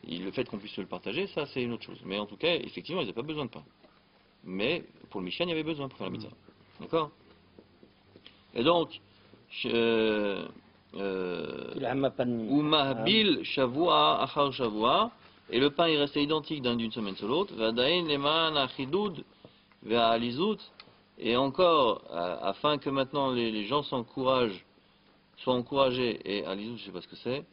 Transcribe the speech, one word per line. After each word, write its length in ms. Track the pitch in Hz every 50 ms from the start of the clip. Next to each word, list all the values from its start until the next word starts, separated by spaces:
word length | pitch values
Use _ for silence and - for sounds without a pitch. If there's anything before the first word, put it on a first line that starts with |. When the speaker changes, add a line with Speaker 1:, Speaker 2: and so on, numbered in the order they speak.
| - -
Speaker 1:
il, 160 | 73 87 92
le 60 | 98
fait 120 | 92 - 123 -
qu'on 100 | - 104
puisse 180 | 98 104 - -
le 80 | 95
partager, 400 | - - 90 - 98 107 151 196 196
ça, 180 | - 165 147
c'est 160 | 135 - 135
une 100 | 123 120
autre 120 | 117 107 -
chose. 160 | - 90 - -
Mais 140 | - 95 104
en 80 | 104
tout 100 | 104 104
cas, 160 | - - 165 175
effectivement, 480 | 147 - - - 92 87 - 165 185
ils 20 | 147
n'avaient 80 | 101 - 113
pas 20 |
besoin 220 | 127 151 156 151 139
de 60 | 113
pain. 120 | - - - - _ _ - - _ _ _ _ _ _ _ _ _ _ -
Mais 380 | - 92 95 104 127 170 170 - - - - - -
pour 100 | - 104
le 60 | 92
Mishkan, 180 | 90 87 - 170
il 60 | 180
y 20 |
avait 100 | 165 156
besoin 260 | 156 156 165 143 139 135
pour 100 | - -
faire 100 | 101 95
la 40 |
mitzvah. 180 | - 113 - - - - _ - - _ - _ - -
D'accord ? 300 | - - - 165 156 147 - _ - - - _ _ _ _ - - _ _ _ - - _ _ _ _ - - _ - - - _ _ -
Et 100 | - 117
donc, 340 | 156 175 170 160 - - - - _ - - - - - - - _ - - -
euh, 800 | 117 113 117 117 117 113 113 110 110 107 104 104 101 98 92 - - - - _ - _ _ _ _ -
euh, 760 | 90 98 98 95 95 92 90 87 82 80 73 69 65 64 - -
Speaker 2:
Il 80 | - 135
a 80 | 117
un 20 | 127
mapanim. 540 | 135 139 131 - - 127 123 120 117 110 110
Speaker 1:
ou 120 | 135 147
mahbil 840 | 151 151 156 151 139 135 131 117 110 175 208 220 214 202 151 - -
shavua 760 | - - 143 135 123 123 147 175 175 156 151 151 156 151 107
achar 300 | 113 127 - 151 143 139
shavua, 580 | 127 120 127 113 104 107 110 123 147 185 220 240 - - - - - - _ -
et 80 | 87 120
le 100 | 135 143
pain, 180 | 143 - 170 165
il 100 | 156 147
restait 240 | 143 143 - 151
identique 400 | 143 147 156 156 147 - 165 147
d'un, 140 | 127 123 120
d'une 160 | 120 113 113
semaine 240 | 107 123 110 98 95
sur 120 | - 104 104
l'autre. 260 | 131 165 202 196 -
Vadain 500 | 110 113 113 113 120 123 139 170 180 170
leman 500 | 156 147 139 139 147 156 165 165 160 156
achidud 680 | 147 135 123 - - 135 131 151 196 208 208 170 143 - _ _ _ _ - _ _ _ _ _ _
ve'alizut, 760 | - 104 113 117 117 113 113 117 117 120 120 139 180 214 214 - - - - _ - - - _ _ _ _ -
et 180 | - 107 117
encore, 680 | 123 135 139 135 - 185 175 165 151 135 113 98 - - -
euh, 260 | - 85 85 90 85 -
afin 360 | - 95 98 - - 147 151 139
que 120 | - 147
maintenant 400 | 135 139 131 123 - 143 139 131
les, 180 | 127 120 117 113
les 160 | 107 107 104
gens 160 | 101 135 147
s'encouragent, 800 | 143 - 143 127 117 - - 139 131 127 131 127 123 110 95 90 - _ _ _ _ _ _ _ _ _ _ _ _ _ _ -
soient 160 | - 131 127
encouragés, 680 | 123 117 - 143 139 135 131 123 127 127 120 107 - -
et 200 | - 98 104 76
alizut, 340 | 78 98 101 104 117 120 110
je 60 | -
sais 60 | 101
pas 80 | 90 87
ce 80 | - -
que 80 | -
c'est. 280 | - - 120 127 143 - _